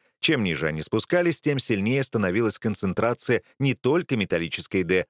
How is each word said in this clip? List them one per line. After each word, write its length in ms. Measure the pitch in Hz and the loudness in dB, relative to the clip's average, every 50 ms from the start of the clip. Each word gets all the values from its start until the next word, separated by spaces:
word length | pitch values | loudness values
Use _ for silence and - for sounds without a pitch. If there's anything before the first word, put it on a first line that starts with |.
| _ _ _ _ | _ _ _ _
Чем 220 | - - 160 131 104 | 0 0 2 2 2
ниже 260 | 90 80 69 80 78 | 0 0 0 -2 -2
они 120 | 78 80 | -2 -4
спускались, 640 | 78 - - 113 - - 175 175 175 170 151 - - | -4 -2 -2 -2 0 0 0 0 2 0 0 -2 -2
тем 160 | 151 143 135 | -2 -2 0
сильнее 440 | - - 117 98 95 110 127 139 135 | 0 -2 -2 0 0 0 0 0 -2
становилась 560 | - - 113 101 92 90 113 117 107 - - | -2 -2 0 0 0 2 2 0 0 -2 -2
концентрация 840 | - 113 104 - - 95 87 - 110 117 120 - - - 123 107 - _ _ - | -4 -4 -4 -2 -2 -2 0 0 0 0 0 0 0 0 0 0 -2 _ _ -2
не 160 | 135 139 127 | 0 0 0
только 420 | - - 123 147 180 170 - 139 | 2 2 2 2 2 0 0 -2
металлической 680 | 113 98 - 90 82 85 85 - - - - - 95 90 | -2 0 0 0 0 -2 -2 -6 -8 -6 -2 -2 0 2
"Д", 220 | 82 92 92 85 | 2 2 2 0